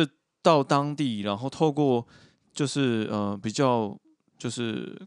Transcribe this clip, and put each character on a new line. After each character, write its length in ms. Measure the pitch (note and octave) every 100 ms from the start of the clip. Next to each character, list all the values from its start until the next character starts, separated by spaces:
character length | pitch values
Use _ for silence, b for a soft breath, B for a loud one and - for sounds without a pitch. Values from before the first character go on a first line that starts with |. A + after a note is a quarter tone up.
得 80 | D3+ _ _ _
到 220 | F#3 D#3
当 320 | C3+ C#3+ D3 D3
地， 260 | C#3+ G#2+
然 160 | G#2 G2+
后 120 | C3
透 220 | - D#3+
过 340 | C#3+ C#3+ A#2+ A#2+ b b b _
就 140 | - C#3
是， 400 | C#3+ C3+ A2+ G#2+
呃， 300 | G#2+ G2+ G2+
比 100 | A2
较 460 | G#2+ C3+ A#2+ G#2 - _ _ _ _
就 120 | B2+
是 520 | B2 A2+ A2 - -